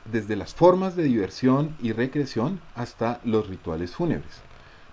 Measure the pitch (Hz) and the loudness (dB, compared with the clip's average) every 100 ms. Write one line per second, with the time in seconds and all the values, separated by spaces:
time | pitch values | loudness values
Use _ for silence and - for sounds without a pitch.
0 | - 113 101 104 85 - 175 180 190 175 | -4 -4 -2 -4 -4 6 6 6 0 0
1 | 151 117 92 - 127 131 156 156 117 110 | 2 2 0 2 2 4 0 -4 -4 -2
2 | 131 147 139 113 131 190 - - 120 - | -2 -2 -2 -2 -2 -4 -10 -10 -10 -4
3 | 117 120 120 110 98 92 - 80 85 - | -4 -2 0 0 0 -6 -6 -6 -6 -4
4 | 170 90 - - - - - - - | -2 -2 -6 -16 -20 -20 -20 -20 -12